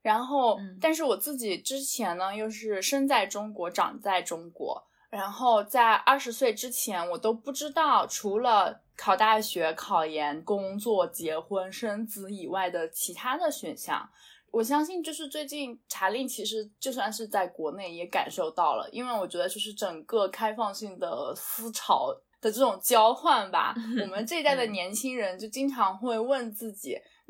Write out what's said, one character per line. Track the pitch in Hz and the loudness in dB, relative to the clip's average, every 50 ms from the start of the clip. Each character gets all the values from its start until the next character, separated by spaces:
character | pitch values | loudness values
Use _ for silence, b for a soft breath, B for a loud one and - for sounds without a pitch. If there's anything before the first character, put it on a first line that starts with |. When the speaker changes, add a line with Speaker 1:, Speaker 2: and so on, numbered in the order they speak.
Speaker 1:
然 | _ 226 214 226 247 | _ 4 2 2 2
后， | 254 277 285 262 233 202 196 | 0 2 4 4 4 4 2
Speaker 2:
嗯。 | 202 190 185 190 | -2 -12 -10 0
Speaker 1:
但 | 185 320 320 | 2 2 2
是 | 320 330 | 2 2
我 | 277 214 | 2 2
自 | - - 294 302 | 0 0 -6 -6
己 | 262 240 214 185 175 | -4 -4 -4 -4 -2
之 | - - 262 269 269 | -4 -6 -6 -4 -4
前 | 277 - - 233 185 170 | -4 -4 -2 -2 -2 -2
呢， | 175 185 190 202 | -2 -2 -4 -2
又 | 214 220 220 | -4 -6 -6
是 | 220 214 220 220 208 190 | -6 -6 -4 -4 -4 -2
生 | 190 - - 277 277 | 0 0 0 2 2
在 | 277 277 240 196 | 4 4 4 2
中 | 196 - 202 208 214 214 | 0 -4 -8 -8 -8 -8
国， | 208 175 175 | -6 -8 -6
长 | 180 - 180 - - - | 0 0 0 0 0 -6
在 | - 202 190 185 170 | -2 0 0 0 0
中 | - 170 165 170 170 | -2 -8 -10 -10 -14
国， | 165 - - - - - - b b b b b | -12 -10 -6 -6 -6 -8 -10 b b b b b
然 | - 208 196 202 | -8 -6 -6 -6
后 | 202 208 262 247 233 214 202 | -6 0 4 4 6 4 4
在 | 208 - 262 233 226 220 | 2 4 4 6 6 6
二 | - - - 277 277 | 6 6 6 4 4
十 | 269 254 233 | 4 -6 -4
岁 | - 269 247 220 | 0 2 2 2
之 | 214 - 254 | 0 -4 -6
前， | 240 - - - 208 180 170 175 | -4 -4 -4 -2 -2 -2 -2 -2
我 | 175 165 | -4 -2
都 | - 220 226 | 0 0 0
不 | 226 _ 269 277 | 0 _ -8 -6
知 | - 294 302 | -6 -6 -4
道 | 277 330 320 294 262 214 175 | 0 2 4 6 6 4 4
除 | - - - - 208 196 214 | 2 -4 -4 -4 -2 0 2
了 | 247 247 226 208 190 147 139 - _ _ _ | 4 6 6 6 4 4 0 -8 _ _ _
考 | - - - 190 | -8 2 2 4
大 | 185 214 220 220 214 | 6 8 6 6 4
学、 | 214 214 - 185 165 160 160 | 4 0 -2 0 0 0 0
考 | - - - 202 170 160 | -2 -4 0 2 2 2
研、 | 156 156 151 151 147 143 156 160 | 2 0 -2 -2 -2 -2 -4 -2
工 | - 208 202 196 190 196 208 | -2 -2 -2 -2 -4 -6 -6
作、 | 202 233 220 196 175 | 0 2 4 4 4
结 | 170 175 - 170 160 156 156 | 2 0 -6 -4 -2 -2 -4
婚、 | 165 - 208 190 185 190 | -4 -2 -4 -4 -4 -4
生 | 190 - - 220 202 208 226 | -8 -6 -4 -4 -4 -4 -6
子 | 220 - 208 196 190 208 | -8 -8 -10 -10 -10 -10
以 | 202 175 | -10 -8
外 | 135 170 190 190 180 | -4 -2 0 0 0
的 | 175 175 165 165 | 0 -2 -4 -4
其 | - - - - 175 | -4 -6 -6 -6 -6
他 | - - 254 262 | -6 -4 -4 -2
的 | 311 359 311 | 0 0 0
选 | 285 - - 165 - | 0 -2 -6 -8 -8
项。 | - - - 151 - - - B B B B B B B B | -8 -6 -4 -4 -4 -4 -8 B B B B B B B B
我 | - 226 220 | 0 0 2
相 | 226 277 294 311 | 4 4 2 2
信 | 311 381 359 320 | 2 -2 -6 -6
就 | 320 311 | -6 -6
是 | 302 320 277 | -8 -10 -8
最 | - 302 302 | -8 -8 -8
近 | 269 277 294 285 247 233 226 _ _ | -8 -8 -8 -8 -8 -10 -14 _ _
查 | - - 190 190 | -8 -2 0 0
令 | 208 247 269 | 0 0 -4
其 | 254 - - 202 | -4 -4 -6 -6
实 | 214 214 220 214 208 _ _ | -4 -4 -4 -6 -8 _ _
就 | - 269 | -8 -6
算 | 247 247 220 220 220 | -4 -2 -4 -4 -4
是 | 214 233 214 | -6 -8 -2
在 | - 208 185 | 0 0 0
国 | 180 180 - 160 151 147 | 0 -4 -6 -6 -6 -4
内 | 196 196 180 170 | -6 -10 -10 -8
也 | 170 175 | -10 -10
感 | 175 - 190 147 - | -4 -2 -2 -2 -2
受 | - - 175 156 | -2 -4 -4 -4
到 | 160 - 175 156 135 | 2 2 4 4 4
了， | 113 - - | 2 -2 -6
因 | - 226 247 | -8 -8 -6
为 | 254 240 | -4 -2
我 | 220 190 | -2 -4
觉 | 175 - | -4 -2
得 | 175 175 185 | -2 -2 -2
就 | 190 214 | -2 -4
是 | 208 220 208 | -6 -8 -6
整 | - - 190 170 160 156 | -6 -6 -6 -6 -8 -10
个 | _ - 226 202 190 | _ 0 2 2 2
开 | 196 - 220 220 220 | 0 -2 -2 -2 0
放 | 214 233 208 196 | 0 -2 -4 -4
性 | 190 220 202 190 180 | -6 -10 -10 -6 -6
的 | 180 170 - 120 143 127 120 | -4 -4 -4 -4 -4 -6 -6
思 | - - - - - 226 233 | -8 -8 -8 -8 -6 -8 -6
潮 | 220 - - - 196 139 135 131 - - _ _ _ _ | -8 -8 2 2 2 4 4 0 -4 -6 _ _ _ _
的 | - 220 | -2 -2
这 | 208 226 | 2 4
种 | 269 254 - 277 - | 4 4 4 2 0
交 | - 247 226 214 226 247 | 6 8 8 8 8 6
换 | - - 349 294 240 202 190 | 6 4 6 6 6 4 2
吧。 | 180 165 - - - | 2 2 2 2 0
Speaker 2:
<laughs> | 233 226 220 233 254 202 | -4 -6 -4 -2 -2 -2
Speaker 1:
我 | |
们 | 196 190 202 226 | -2 -4 -6 -4
这 | 226 339 339 | -2 -2 2
一 | 302 | 4
代 | 285 277 | 4 4
的 | 262 247 | 4 2
年 | 226 208 190 175 185 202 | 0 -2 -4 -4 -4 -4
轻 | 220 - 262 254 | -4 -4 -4 -2
人 | 247 214 190 185 185 | -2 -2 -2 -4 -6
就 | 208 220 | -10 -10
经 | 214 262 269 277 | -4 -2 -2 -2
常 | 269 247 220 196 185 196 | 2 2 2 0 0 -2
会 | 220 247 226 220 | -4 -2 -2 0
问 | 220 247 277 269 247 226 214 | 2 0 0 0 0 -6 -8
自 | - 233 226 202 | -8 -10 -10 -10
己， | - - - 117 | -10 -8 -8 -8
Speaker 2:
嗯。 | - b b b b b - | -8 b b b b b -4